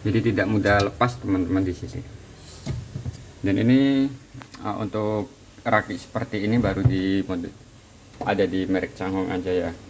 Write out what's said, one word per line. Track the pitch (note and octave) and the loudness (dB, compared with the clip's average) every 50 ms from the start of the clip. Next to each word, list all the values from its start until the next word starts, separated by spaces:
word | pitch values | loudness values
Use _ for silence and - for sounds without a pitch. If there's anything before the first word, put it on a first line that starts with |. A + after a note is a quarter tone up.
jadi | - G#2+ G2+ A2+ A2 A#2 G2+ | 0 2 0 2 2 2 2
tidak | - F#2+ G2 | 2 2 2
mudah | A2 G#2 G2+ G2+ G2+ G2+ G2+ G2+ | 2 2 4 4 4 6 4 2
lepas, | - - B2 B2 - - | 2 0 0 0 0 -4
teman-teman, | - G2+ F#2+ F#2 F2+ E2 F#2 F#2+ F#2+ F#2 | -2 0 0 0 0 0 0 0 0 0
di | F2 | -4
sini. | - - - - - - - - - - - - - - - - - - - - - - - - - - - - - - - - - - | -6 -8 -10 -10 -12 -12 -12 -16 -18 -18 -18 -20 -20 -20 -20 -18 -14 -8 -8 -6 -6 -8 -10 -10 -8 -8 -8 -10 -10 -16 -18 -16 -6 -2
Dan | F#2+ G2 G2+ | 0 2 4
ini, | A2 A#2 B2+ C3+ C#3 C#3 C#3 C3+ C3+ C#3 C3+ - - - - - - - - - - | 4 6 6 6 6 6 4 4 2 0 -2 -8 -16 -18 -18 -18 -18 -16 -16 -8 -6
eh, | - G2+ G2 | -6 -4 -4
untuk | A2 G2+ F#2 G#2+ G#2+ G#2+ G#2+ G#2+ G2+ - - - - - - - - A#2+ | -4 -2 -2 -2 0 0 0 0 -2 -4 -8 -20 -20 -20 -20 -8 -2 2
rak | G#2+ G#2+ G2+ - F2 | 2 2 2 0 -8
seperti | F2 - - - A2+ A#2+ - - G#2+ G2 G#2 | -10 -10 -6 -6 -6 -6 -4 -4 -2 0 2
ini | A2+ | 2
baru | B2 A2 G2 F#2+ F#2+ | 4 4 2 2 2
di | F#2+ - F#2 F#2+ F#2+ F#2+ F#2+ G2 F#2 - | 2 2 2 2 2 2 0 0 0 -2
mode-, | F#2 F2 F2 - - - - - - - - - - - - - - - - | -4 -6 -6 -8 -12 -16 -20 -20 -20 -20 -20 -20 -20 -20 -20 -20 -12 -8 -2
ada | - G2+ G2 G2 F2+ | -2 2 2 2 2
di | F2 F#2 F#2 | 2 -2 0
merek | F2+ F#2+ F#2 F2 - - | 0 0 0 -2 -4 -6
Changhong | - F#2+ F#2 F#2+ F#2+ F#2 F2+ | -6 -6 -4 -2 -2 -2 -2
aja | F#2+ F#2 F2+ F#2 F2+ | -2 -4 -2 0 0
ya. | F2+ F2 F2 E2+ - - | 0 0 -2 -6 -8 -16